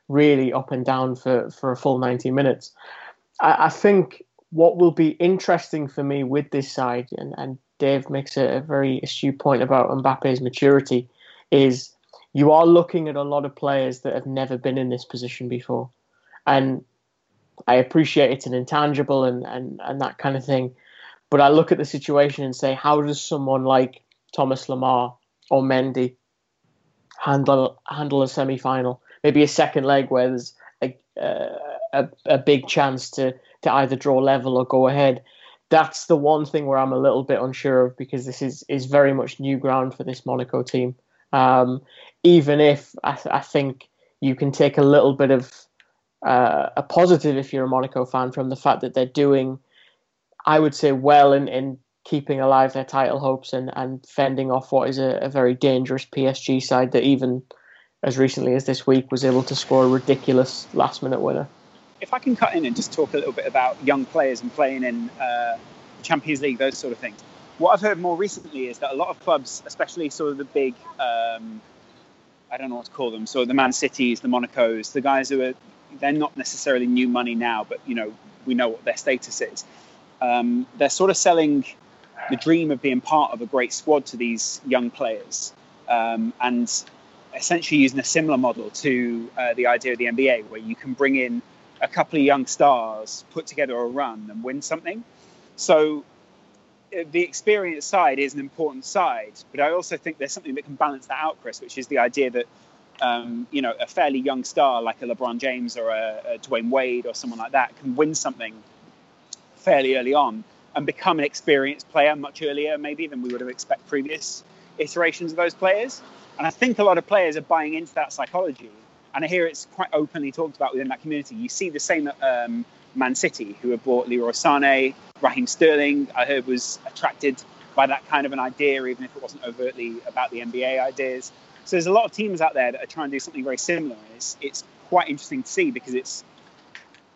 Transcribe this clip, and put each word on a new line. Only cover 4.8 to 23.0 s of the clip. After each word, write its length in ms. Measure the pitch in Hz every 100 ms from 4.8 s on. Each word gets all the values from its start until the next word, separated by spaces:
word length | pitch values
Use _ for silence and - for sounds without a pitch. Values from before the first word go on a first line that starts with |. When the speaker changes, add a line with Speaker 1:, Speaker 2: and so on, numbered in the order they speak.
| 175
Speaker 1:
be 180 | 160 160
interesting 800 | - 175 190 - 170 - 156 143
for 160 | -
me 200 | 139 139
with 260 | 131 139 143
this 220 | 143 139
side, 380 | - 127 120 127 -
and, 160 | 139 -
and 200 | 135 131 _ _
Dave 300 | 139 139 135
makes 280 | 139 139 -
a, 200 | 131 131
a 40 |
very 380 | 156 143 139 131
astute 340 | - - 143 139
point 240 | 143 127
about 280 | 127 135 123
Mbappe's 520 | 135 135 131 135 127
maturity, 640 | 127 123 139 139 139 127 123 _ _ _ _
is 400 | 139 135 127 - _ _ - _
you 180 | 139 147
are 140 | 156 170
looking 420 | 170 170 180 156
at 80 | 143
a 60 |
lot 240 | 143 147 139
of 100 | -
players 460 | 143 139 131 127
that 120 | 139
have 120 | 127 131
never 320 | 135 131 127
been 200 | 131 131
in 120 | 127
this 160 | 123 -
position 420 | 123 123 - 123
before. 420 | 123 - 123 127 _ _ _ _ - -
And 380 | 139 135 127 - _ _ _ _ _ _ - -
I 80 | 123
appreciate 560 | 127 165 151 - 135
it's 140 | 131 -
an 80 |
intangible 720 | 127 127 151 147 143 147 135 131
and, 200 | 123 120
and, 340 | 127 127 135
and 180 | 98 139
that 160 | 131 -
kind 180 | 143 135
of 100 | 131
thing, 280 | 131 127 - _ - - - _
but 120 | 139
I 80 | 139
look 220 | 151 165
at 60 | -
the 80 | 147
situation 600 | 147 143 143 143 143 139
and 100 | 123
say, 180 | 139
how 280 | 131 147 147